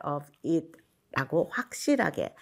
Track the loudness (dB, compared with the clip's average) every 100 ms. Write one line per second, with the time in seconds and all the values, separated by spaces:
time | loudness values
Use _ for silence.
0 | -2 -4 -6 _ 0 0 0 -10 _ _
1 | _ -4 0 2 2 -2 -8 -4 2 4
2 | 2 0 -4 -8